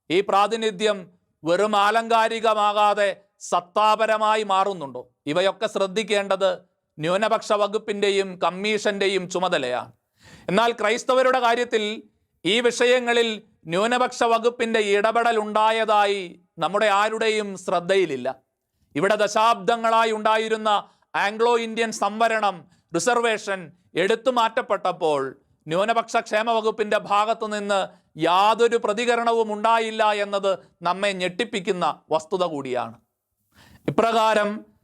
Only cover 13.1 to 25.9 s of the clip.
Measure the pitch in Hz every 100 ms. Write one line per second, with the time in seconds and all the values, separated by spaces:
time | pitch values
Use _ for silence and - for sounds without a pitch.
13.1 | 233 233 208 - _ 156 175 226 247 247
14.1 | - 240 226 233 240 226 226 208 202 220
15.1 | 233 233 220 214 214 220 226 220 208 202
16.1 | 202 175 - _ - 160 208 214 196 214
17.1 | 226 226 214 208 185 - 180 170 196 170
18.1 | 131 127 - _ _ _ _ _ 143 190
19.1 | 214 202 220 226 220 185 233 226 226 226
20.1 | 214 214 220 220 220 214 202 - _ _
21.1 | 156 196 220 233 233 226 220 226 220 202
22.1 | 214 233 220 208 175 - _ _ 165 247
23.1 | 240 233 214 - 190 160 _ _ 151 190
24.1 | 226 247 247 226 247 - 196 196 170 160
25.1 | 143 135 - _ _ 151 170 214